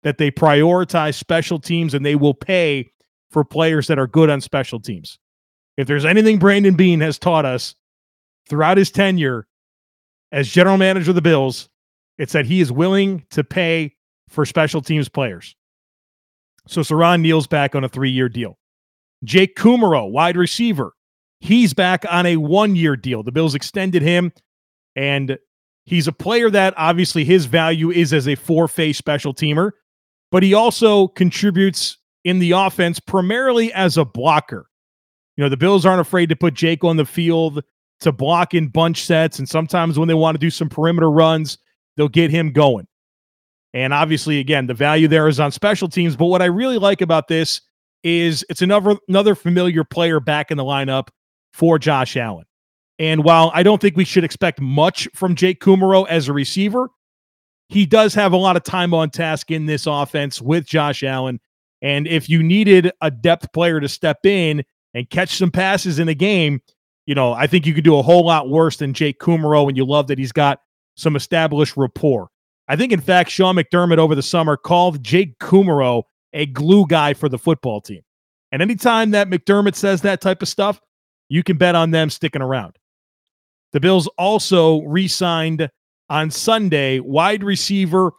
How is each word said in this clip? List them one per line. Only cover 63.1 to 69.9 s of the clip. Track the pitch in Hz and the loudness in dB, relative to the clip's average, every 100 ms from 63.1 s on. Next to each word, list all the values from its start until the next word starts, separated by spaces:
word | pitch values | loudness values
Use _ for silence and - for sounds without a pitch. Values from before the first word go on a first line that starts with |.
depth | 120 165 170 - | -2 -2 -2 -4
player | 160 175 160 | -2 -2 -2
to | 143 | -4
step | - 160 143 196 | -4 -4 0 0
in | 196 160 151 - _ _ | 2 0 -4 -8 _ _
and | 120 120 | -12 -6
catch | 175 185 - | -4 -4 -2
some | 180 | -2
passes | 180 190 196 185 151 | 0 -2 -2 -4 -2
in | 160 | -2
a | |
game, | 143 196 190 151 139 _ _ _ _ - | -2 0 0 0 -4 _ _ _ _ -4
you | |
know, | 139 123 | 0 0
I | 120 135 | 0 0
think | 175 | 0
you | 151 | 0
could | 151 | 2
do | 156 147 | 4 4
a | |
whole | 139 175 165 | 6 6 6
lot | 160 131 | 0 0
worse | 156 160 - | 0 0 0
than | 143 | -6
Jake | 131 147 127 | -2 -4 -2
Kumerow, | - 165 151 151 139 | -2 0 2 2 2
and | 131 | 0
you | |
love | 131 | 0